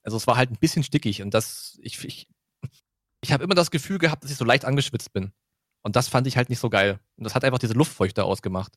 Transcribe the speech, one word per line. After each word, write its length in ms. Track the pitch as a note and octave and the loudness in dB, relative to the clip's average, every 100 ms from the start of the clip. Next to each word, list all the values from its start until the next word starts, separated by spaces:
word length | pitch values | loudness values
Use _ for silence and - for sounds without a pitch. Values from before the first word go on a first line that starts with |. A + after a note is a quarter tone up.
Also 140 | - A2 | -8 -4
es 100 | - | 2
war 100 | A#2+ | 2
halt 140 | C3 | 2
ein 60 | A#2 | 2
bisschen 260 | E3 - | 0 0
stickig 400 | C3 D3 G#2+ G2+ | 0 0 -2 -4
und 120 | G2 | -2
das, 440 | A2 - - - - | 0 -2 -8 -16 -16
ich, 200 | A2+ - | -16 -12
ich, 240 | - - - _ _ _ - _ _ _ _ _ | -14 -14 -18 _ _ _ -18 _ _ _ _ _
ich 100 | - | -2
hab 80 | C#3 | 0
immer 120 | F3 | 2
das 160 | F#3 E3 | 2 2
Gefühl 280 | D#3 - G3 | 0 -4 0
gehabt, 260 | D#3+ D#3 | 0 0
dass 60 | C3+ | -6
ich 60 | C#3+ | -2
so 80 | |
leicht 200 | A#2 C3+ | 4 4
angeschwitzt 480 | C3 C#3 - A2+ - | 4 0 0 -4 -6
bin. 200 | G2+ G2 - _ _ _ _ | -6 -6 -10 _ _ _ _
Und 140 | G#2 A2+ | -2 0
das 120 | C3 | 2
fand 180 | C3 C3 | 2 2
ich 100 | B2+ | 0
halt 120 | B2 | 0
nicht 80 | B2 | -2
so 120 | A#2 | 0
geil. 280 | G2+ G2 G2 _ - | 2 2 0 _ -14
Und 80 | |
das 100 | A2 | -6
hat 100 | C3+ | -2
einfach 140 | C3+ B2+ | 0 0
diese 140 | A#2 | 2
Luftfeuchte 500 | A2+ D#3+ - G2 G2+ | 2 0 0 -2 0
ausgemacht. 480 | F#2+ F#2+ F#2+ F#2 F#2 | -2 -2 -4 -6 -6